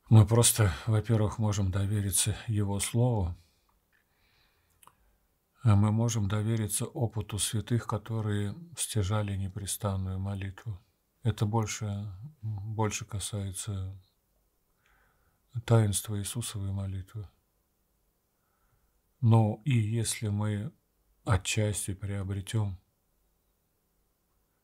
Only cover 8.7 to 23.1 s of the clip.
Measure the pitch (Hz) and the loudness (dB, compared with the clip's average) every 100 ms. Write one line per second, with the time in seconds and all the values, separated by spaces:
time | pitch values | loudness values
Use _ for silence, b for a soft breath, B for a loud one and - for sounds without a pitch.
8.7 | 147 - 113 92 107 101 95 98 - 92 | -8 -4 -2 0 0 0 -2 -4 -6 -8
9.7 | - 104 95 95 95 98 101 98 92 - | -6 -4 -2 -4 -4 -4 -4 -8 -10 -12
10.7 | 98 _ _ _ _ 117 104 107 113 107 | -12 _ _ _ _ -4 0 0 0 -2
11.7 | - 107 101 104 92 135 - 110 104 104 | -4 -6 -6 -8 -12 -16 -12 -10 -8 -6
12.7 | 107 107 - - 104 - 104 98 90 - | -2 -2 -2 -8 -8 -6 -6 -6 -6 -6
13.7 | 95 95 95 - _ _ _ _ _ _ | -6 -8 -10 -18 _ _ _ _ _ _
14.7 | b b b b b b b _ 120 - | b b b b b b b _ -8 4
15.7 | 117 107 98 - 104 101 120 117 104 98 | 4 6 0 -4 -6 -4 -6 -6 -6 -6
16.7 | 98 98 98 92 110 98 _ _ _ _ | -4 -6 -8 -10 -12 -14 _ _ _ _
17.7 | _ _ _ _ _ _ _ _ _ _ | _ _ _ _ _ _ _ _ _ _
18.7 | _ _ _ _ _ 117 113 107 107 - | _ _ _ _ _ 6 8 6 2 0
19.7 | 120 107 117 107 - 110 101 107 104 120 | 2 2 0 -2 -4 -2 -2 -2 -2 -6
20.7 | - _ _ _ _ - 92 - - 107 | -12 _ _ _ _ 0 0 0 0 0
21.7 | 101 - 90 101 98 95 101 95 113 104 | -2 -6 -6 -6 -6 -4 -6 -4 -2 -2
22.7 | 90 _ _ _ | -4 _ _ _